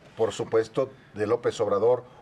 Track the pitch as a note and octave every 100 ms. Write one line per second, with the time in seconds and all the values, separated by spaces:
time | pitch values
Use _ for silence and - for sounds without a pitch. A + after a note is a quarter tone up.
0 | - - A2 - A#2 A2+ A2 - C3 -
1 | - G2+ G#2 A#2 A#2+ - - G2 A2+ B2
2 | - -